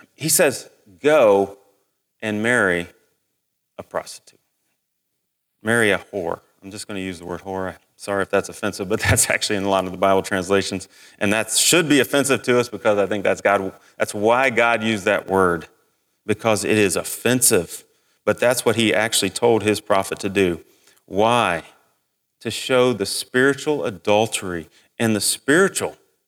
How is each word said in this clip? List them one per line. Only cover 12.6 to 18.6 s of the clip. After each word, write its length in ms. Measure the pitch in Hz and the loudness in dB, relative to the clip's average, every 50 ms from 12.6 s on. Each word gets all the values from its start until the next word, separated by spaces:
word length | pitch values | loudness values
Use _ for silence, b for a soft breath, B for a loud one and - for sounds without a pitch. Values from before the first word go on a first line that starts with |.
us 80 | 117 - | 0 -2
because 300 | 107 98 - 110 104 101 | -4 -2 0 2 2 2
I 80 | 98 | 2
think 180 | 95 107 101 95 | 0 -2 -2 0
that's 160 | 98 98 - | -2 0 0
God, 320 | - 101 101 98 95 92 - - b b b b | 2 2 2 2 0 -4 -10 -12 b b b b
that's 160 | - - - | -6 -6 -4
why 360 | 104 104 113 120 123 135 135 | 0 2 2 2 2 2 2
God 340 | 117 117 117 117 117 110 110 | 2 2 2 2 2 0 0
used 220 | 110 110 98 90 | -2 -2 -2 0
that 200 | 107 101 82 - | 0 0 0 0
word, 400 | - 95 95 95 90 85 82 - - _ _ _ _ _ _ _ _ _ _ _ | 0 2 4 4 4 2 -2 -4 -12 _ _ _ _ _ _ _ _ _ _ _
because 400 | - 107 - - 113 107 92 95 | -6 -4 -2 0 0 0 0 0
it 140 | 73 110 107 | 0 2 2
is 160 | 104 92 - | 2 2 0
offensive. 920 | 92 82 - - - - 117 127 127 123 - 113 92 85 - - - - _ _ _ _ _ _ _ - | -2 -6 -8 -8 -4 -2 0 0 2 2 2 2 2 0 -2 -10 -18 -20 _ _ _ _ _ _ _ -4
But 140 | 104 101 - | -4 -2 0
that's 260 | 120 120 127 127 | 0 0 0 0